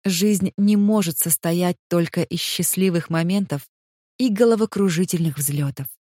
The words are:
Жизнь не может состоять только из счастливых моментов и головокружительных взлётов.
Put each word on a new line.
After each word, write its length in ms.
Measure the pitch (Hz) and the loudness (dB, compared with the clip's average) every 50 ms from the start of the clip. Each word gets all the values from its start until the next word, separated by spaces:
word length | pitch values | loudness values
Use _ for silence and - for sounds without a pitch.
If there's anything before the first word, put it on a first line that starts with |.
| _ | _
Жизнь 480 | 196 185 165 196 214 208 180 185 208 _ | -2 0 2 2 2 2 2 0 -4 _
не 200 | - 202 208 208 | 0 2 4 4
может 420 | 202 202 208 214 214 190 170 156 - | 4 4 4 2 2 0 -2 -2 -4
состоять 580 | - 170 156 - - 170 170 175 180 175 180 _ _ _ | -2 -2 -2 -2 -2 -2 0 0 0 0 -2 _ _ _
только 340 | 175 175 170 - - 180 | 0 0 0 0 -2 -4
из 180 | 165 _ 170 170 | -4 _ -4 -6
счастливых 680 | - - - - 175 - - 185 190 190 170 170 156 - | -6 -6 -4 -4 -4 -2 0 0 0 0 0 -2 -4 -2
моментов 600 | 165 165 165 175 190 208 196 - 143 143 - _ _ _ _ _ _ _ _ _ _ - | -2 -2 0 0 0 -2 -2 -4 -6 -8 -8 _ _ _ _ _ _ _ _ _ _ -2
и 120 | 254 254 | 0 0
головокружительных 1080 | 202 190 240 233 226 208 220 214 - 196 196 190 160 165 185 - - 170 170 160 135 147 | 4 4 4 4 4 2 0 -2 0 0 0 0 2 0 -2 0 0 -2 -2 -2 -2 -4
взлётов. 480 | 139 143 143 147 147 139 131 - 139 - - _ _ | -6 -4 -2 -2 -2 -4 -4 -8 -12 -14 -14 _ _